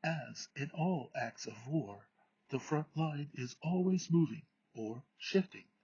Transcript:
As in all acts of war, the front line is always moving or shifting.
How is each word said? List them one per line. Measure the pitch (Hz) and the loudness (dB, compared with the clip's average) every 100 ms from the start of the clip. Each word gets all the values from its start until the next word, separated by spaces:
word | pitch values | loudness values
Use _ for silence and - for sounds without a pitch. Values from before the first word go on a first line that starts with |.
As | 156 160 120 113 - | -2 -2 -4 -10 -12
in | - 143 | -8 -8
all | - 160 180 123 - | -2 0 0 -2 -4
acts | 117 - - | -4 -6 -10
of | 107 117 | -10 -2
war, | 156 110 101 - _ _ _ _ | -2 -2 -6 -14 _ _ _ _
the | 135 | -6
front | - 151 156 - | 0 0 0 0
line | 160 147 143 | -2 0 -6
is | - 123 - | -6 -8 -4
always | 160 185 180 185 - | 0 2 4 4 6
moving | 165 160 - - _ _ | 6 6 2 -10 _ _
or | - 110 117 - _ | -8 -6 -6 -10 _
shifting. | - 196 190 - - _ | 0 2 2 -4 -18 _